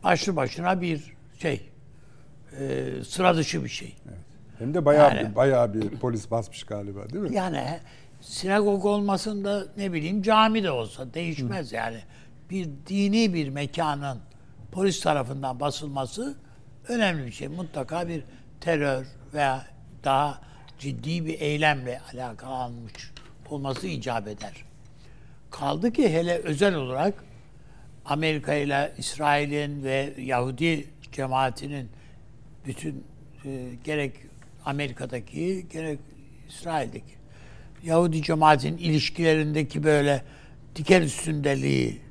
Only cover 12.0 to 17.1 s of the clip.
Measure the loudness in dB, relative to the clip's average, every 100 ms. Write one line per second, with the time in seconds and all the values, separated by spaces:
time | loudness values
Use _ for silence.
12 | -14 -20 -20 -20 -8 -6 -6 -8 -4 2
13 | 4 4 4 2 -2 -2 -6 -2 -2 -2
14 | -4 -8 -12 -20 -20 -20 -12 0 0 2
15 | 2 2 0 -4 -6 -2 -2 -2 -6 -6
16 | -6 -6 -8 -8 -18 -20 -20 -20 -6 0
17 | 2